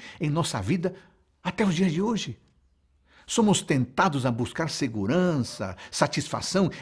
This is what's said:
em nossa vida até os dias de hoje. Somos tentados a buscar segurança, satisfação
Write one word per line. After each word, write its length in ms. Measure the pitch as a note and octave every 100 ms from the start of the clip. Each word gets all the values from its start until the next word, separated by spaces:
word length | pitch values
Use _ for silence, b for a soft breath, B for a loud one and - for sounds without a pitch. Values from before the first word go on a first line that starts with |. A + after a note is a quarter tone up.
| B B
em 80 | D3+
nossa 320 | C#3+ D3+ B2
vida 360 | F#2+ F#3 F3+ B B B _ _
até 240 | - -
os 120 | G3+ D#3+
dias 160 | F#3+
de 100 | D#3+
hoje. 380 | G#3 A3 - A2+ _ _ _ _ _ _ b b b
Somos 360 | - G#3+ F#3
tentados 640 | - C#3+ B2 - F#3 C#3+ B2+
a 40 |
buscar 380 | A#2 A#2+ - D#3+
segurança, 1080 | - C3+ A2 G2 E3+ F3+ D3+ A2+ - F#2+ F2+ B
satisfação 800 | - C#3+ - - A2+ - F#3+ F3 B